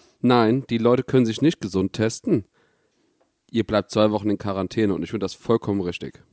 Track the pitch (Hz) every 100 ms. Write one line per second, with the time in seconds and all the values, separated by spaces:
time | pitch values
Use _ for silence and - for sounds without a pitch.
0 | _ _ 120 123 110 131 131 117 113 123
1 | - 131 113 110 147 - 104 95 95 -
2 | 110 - - 147 - _ _ _ _ _
3 | _ _ _ _ _ 113 107 107 - 107
4 | 107 104 104 101 101 95 92 - 104 82
5 | 87 110 92 - - 113 - 101 87 -
6 | 67 - _